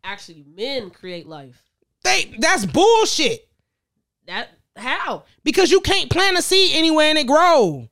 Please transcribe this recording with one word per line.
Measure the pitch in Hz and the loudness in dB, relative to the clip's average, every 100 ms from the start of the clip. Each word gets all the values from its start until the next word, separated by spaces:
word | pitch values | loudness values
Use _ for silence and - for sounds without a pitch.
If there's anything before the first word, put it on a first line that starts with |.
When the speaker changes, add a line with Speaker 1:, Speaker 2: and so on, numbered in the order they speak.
Speaker 1:
Actually, | 185 196 - 160 143 170 | -14 -14 -18 -20 -20 -12
men | 247 269 196 | -8 -8 -10
create | _ 185 175 160 | _ -16 -16 -16
life. | 156 135 120 _ _ _ _ | -20 -20 _ _ _ _ _
Speaker 2:
They, | - 381 - - | -4 -4 -6 -4
that's | 311 370 196 | -2 -2 -2
bullshit. | 190 403 453 440 - 294 - _ _ _ _ _ _ _ _ - | 2 4 4 0 -2 -2 -4 _ _ _ _ _ _ _ _ -14
Speaker 1:
That, | 185 247 _ _ | -12 -12 _ _
how? | - 240 339 339 185 _ _ | -14 -8 -6 -6 -10 _ _
Speaker 2:
Because | 285 247 339 | -2 0 4
you | 381 | 2
can't | - 392 285 | 2 -2 0
plant | 339 392 359 | 0 0 0
a | |
seed | - 381 370 | 0 2 2
anywhere | 277 320 311 302 | 2 0 2 2
and | 311 | 0
it | 254 | 2
grow. | 294 349 320 196 139 117 | 2 4 4 2 -2 -14